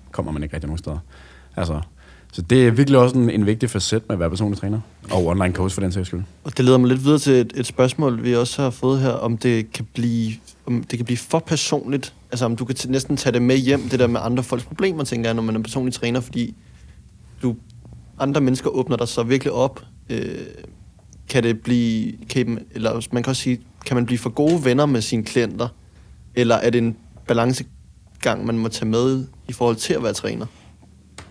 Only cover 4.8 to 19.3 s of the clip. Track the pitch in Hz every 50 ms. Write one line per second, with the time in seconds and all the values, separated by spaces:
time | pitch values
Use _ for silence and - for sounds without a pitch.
4.8 | 107 - - - - - - 92 87 82 87 98 92 90 90 - 92 95 92 -
5.8 | 95 92 87 98 90 - - 87 98 - - - - 151 - - 127 127 131 127
6.8 | 123 123 131 131 131 143 151 147 147 147 131 123 120 117 - 139 120 - - -
7.8 | 127 123 - - 156 135 120 113 120 123 120 120 123 127 - - 139 131 117 -
8.8 | - 127 135 135 131 131 117 123 110 117 117 107 - 127 117 113 107 110 - -
9.8 | 113 110 - 120 117 120 117 117 113 110 110 110 - - - _ _ - 123 117
10.8 | 107 - - 120 123 113 123 120 - - - 165 165 - 165 143 - - 156 143
11.8 | - - 139 135 123 - - - - - 127 117 127 113 117 113 123 117 127 -
12.8 | - 127 131 135 127 - 147 131 - 135 113 123 123 123 131 135 127 127 139 139
13.8 | - - 135 123 123 120 120 113 - 113 120 131 123 - 131 117 117 - 156 -
14.8 | 196 196 175 156 139 - 123 117 113 117 113 117 113 110 110 110 110 110 - 139
15.8 | 127 127 123 - - 117 120 127 120 - - 123 117 113 - - - - - -
16.8 | - - - - - - - - - - - - - 123 113 - - - - -
17.8 | - - - - - - - - 135 139 143 151 139 127 131 131 - 135 - 131
18.8 | 127 143 139 117 120 113 - - 117 117